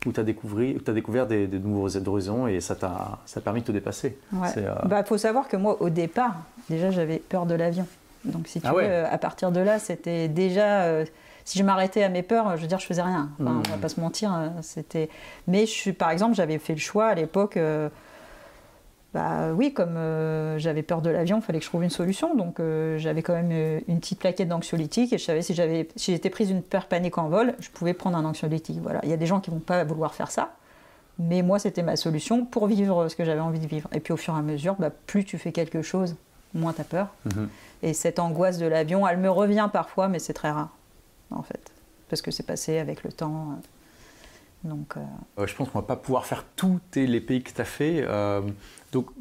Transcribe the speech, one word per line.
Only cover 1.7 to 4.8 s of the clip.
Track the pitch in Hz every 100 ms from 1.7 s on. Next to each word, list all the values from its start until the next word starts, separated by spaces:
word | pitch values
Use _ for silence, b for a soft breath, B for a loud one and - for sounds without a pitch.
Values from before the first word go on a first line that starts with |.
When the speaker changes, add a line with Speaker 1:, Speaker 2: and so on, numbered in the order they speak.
| 101 98 95 95
Speaker 1:
horizons | 101 95 110 127
et | 92
ça | - 95
t'a, | 95 90 - 101 -
ça | -
a |
permis | 110 110
de | 117
te |
dépasser. | 101 101 98 139 104 -
Speaker 2:
Ouais. | 190 180
Speaker 1:
C'est, | -
euh, | 101 101